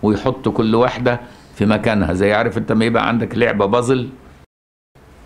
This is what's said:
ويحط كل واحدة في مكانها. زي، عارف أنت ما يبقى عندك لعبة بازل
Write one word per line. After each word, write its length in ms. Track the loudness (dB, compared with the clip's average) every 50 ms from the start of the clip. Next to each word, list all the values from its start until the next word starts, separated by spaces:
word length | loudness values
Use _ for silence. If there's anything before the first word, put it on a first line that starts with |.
| 0
ويحط 460 | 0 0 2 0 -4 -4 -2 -4 -2
كل 260 | 0 0 0 2 2
واحدة 440 | 2 2 2 0 -2 -2 -2 -2 -2 -6 -16 -20 -20 -20 -20 -6
في 100 | -2 0
مكانها. 480 | 0 0 0 0 0 0 0 0 0 0
زي، 200 | 0 2 2 2
عارف 240 | 2 0 0 -2
أنت 140 | -4 -4 0
ما 140 | 0 0 0
يبقى 220 | 2 0 0 0
عندك 300 | 0 0 0 -2 -2 0
لعبة 280 | 0 0 0 2 0 0
بازل 440 | 2 2 0 2 2 0 -2 -2 -8 -12 -18 -20 -20 -20 -20 -20 _ _ _ _ _ _ _ _ _ _ -20 -20 -20 -20 -20 -20